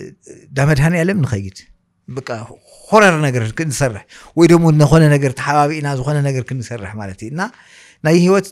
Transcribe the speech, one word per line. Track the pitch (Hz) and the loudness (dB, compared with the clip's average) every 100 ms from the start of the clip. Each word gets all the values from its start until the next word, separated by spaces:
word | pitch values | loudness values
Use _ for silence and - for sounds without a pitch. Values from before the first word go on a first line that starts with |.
| 95 - - - - | -16 -18 -20 -20 -12
ዳ | 135 | -2
መድሃንያለም | 143 147 156 175 170 202 | 0 2 2 0 0 -2
ንኸይድ። | 135 101 98 - - _ _ _ - | -2 -4 -8 -16 -20 _ _ _ -16
በቃ | 131 131 113 110 - _ _ - | -14 -10 -12 -12 -20 _ _ 0
ሆረር | 214 202 160 | 4 4 2
ነገር | 151 123 110 | 0 -2 -4
ክንሰርሕ | 113 160 123 139 101 - - - - | -6 -6 -4 -4 -6 -16 -20 -8 2
ወይ | 165 | 4
ደሞ | 170 165 | 6 4
ነኾነ | 151 147 160 151 | 4 4 6 4
ነገር | 147 139 | 4 0
ተሓባቢእና | 123 - 147 147 156 143 | -4 -2 0 0 -2 -6
ዝኾነ | 139 123 147 | -6 -4 -2
ነገር | 143 131 | -2 -4
ክንሰርሕ | 117 135 113 120 95 | -6 -10 -10 -12 -12
ማለት | 107 101 92 | -12 -14 -14
እዩ። | 110 | -12
እና | 151 208 - _ - - _ 156 | -10 -10 -12 _ -20 -20 _ 0
ናይ | 170 | 2
ህይወት | 175 196 190 | 2 0 -2